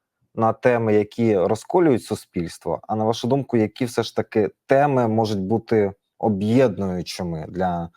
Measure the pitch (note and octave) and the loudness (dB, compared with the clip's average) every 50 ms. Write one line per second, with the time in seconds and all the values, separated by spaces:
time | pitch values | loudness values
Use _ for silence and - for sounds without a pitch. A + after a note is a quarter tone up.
0 | _ _ _ _ _ _ _ - A2+ A2+ A2 - - B2+ B2 A#2 A#2 A2 G#2+ G#2 | _ _ _ _ _ _ _ -2 0 0 0 2 2 2 2 2 2 2 2 2
1 | G#2 - - - A#2 A2+ G#2+ F#2+ E2+ G2+ A2 G#2 - _ - F#3 F3+ D#3+ C3 G#2 | 2 0 -2 0 2 2 4 4 2 2 0 -2 -4 _ 0 2 4 4 2 2
2 | - - G#2+ - - _ _ F#2+ E2+ D#2+ - - - F2 D#2+ - - - G#2 A2 | 0 -4 -8 -8 -8 _ _ -6 -6 -6 -10 -10 -6 -6 -6 -6 -4 -6 -4 -2
3 | A2 A2 A#2 - - A#2 C3 C#3 B2+ - - A#2 G#2+ G#2 - - C3 A#2+ - - | 0 0 -2 -2 -2 -2 -2 -2 -2 -2 0 0 0 0 -2 -6 -8 -4 -2 -4
4 | A2+ - - - - - - A2 G#2 F2 - _ _ _ C#3 C3+ C#3+ D3 C#3 B2+ | -4 -4 -4 -6 -6 -2 0 0 0 0 -4 _ _ _ 2 2 4 2 2 2
5 | B2 A2+ A2 A2 A2+ G#2+ A2 G2 F#2+ F#2 A2+ A2 - - A#2 A2 G#2 G2 F#2+ _ | 0 2 2 0 0 0 -2 -4 -2 -2 -2 -4 -2 0 0 2 2 0 -2 _
6 | _ _ _ _ - A2+ G#2+ F#2+ G2+ G#2+ A2+ C3 C3+ B2 F#2+ F2+ G2 F#2+ F2+ F2+ | _ _ _ _ -2 -2 0 0 0 2 2 4 4 2 0 -2 -6 -4 -4 -6
7 | E2 - - - F#2+ F2 E2 D#2+ D#2 - D#2+ F2 F#2 F#2 F2 E2+ E2+ E2+ _ | -6 -8 -8 -8 -8 -8 -6 -8 -10 -10 -6 -4 -2 -2 -2 -4 -6 -8 _